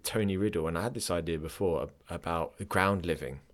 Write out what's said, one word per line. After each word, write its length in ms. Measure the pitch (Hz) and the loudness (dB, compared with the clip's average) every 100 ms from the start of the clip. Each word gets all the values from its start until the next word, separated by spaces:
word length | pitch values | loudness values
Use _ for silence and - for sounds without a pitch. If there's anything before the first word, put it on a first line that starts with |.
Tony 340 | - 113 101 95 | -2 2 2 2
Riddle, 300 | 104 85 80 | 2 2 0
and 80 | 85 | 0
I 40 | |
had 120 | 117 | -2
this 160 | 120 - | -2 -2
idea 280 | 87 80 80 | 0 0 -2
before 440 | 78 - 95 78 | -4 0 2 2
ab-, 80 | - - - | -2 -8 -10
about 600 | 85 85 82 - - 98 | -6 -2 -2 -2 -6 0
ground 360 | 95 98 98 85 | 4 4 4 0
living. 340 | 78 64 69 - | -2 -4 -10 -14